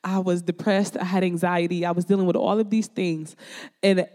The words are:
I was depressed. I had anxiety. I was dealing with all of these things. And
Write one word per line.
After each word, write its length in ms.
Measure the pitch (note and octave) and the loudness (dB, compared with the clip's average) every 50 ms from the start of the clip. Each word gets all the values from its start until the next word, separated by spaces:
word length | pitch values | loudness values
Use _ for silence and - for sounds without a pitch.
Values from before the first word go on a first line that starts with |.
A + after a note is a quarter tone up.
| - | -4
I 160 | F3+ F#3+ F#3+ | -2 -2 0
was 240 | F#3 F#3 F3 F3 F3 | 0 0 0 0 -2
depressed. 540 | F3 F3 - - G#3+ G3 G3 G3+ G3 - | -4 -6 -2 0 0 2 2 0 0 -2
I 80 | - - | -6 -4
had 200 | F3+ F#3 F#3+ F#3 | -2 0 0 0
anxiety. 600 | F#3 F3 E3+ F3+ F3 F3+ F3 E3+ E3+ F3 F3 E3+ | 0 0 0 0 0 0 0 0 0 -2 -2 -2
I 60 | F3 F3 | 0 0
was 120 | F3 F3 | -2 2
dealing 220 | - G3+ G3 F#3+ | 2 2 2 2
with 100 | F3+ E3+ | 2 2
all 220 | - - - G3 G#3+ | 2 2 2 2 2
of 120 | A3 G3+ | 0 2
these 180 | G#3+ A3 G#3+ - | 0 0 0 -2
things. 480 | _ - F#3+ F3 E3 D#3 D#3 D3+ - _ - - - - - - _ _ - | _ -4 -2 -2 -2 -4 -6 -10 -14 _ -20 -18 -18 -18 -18 -18 _ _ 2
And 240 | G3 F#3+ F#3 F3+ - - | 4 4 4 2 -2 2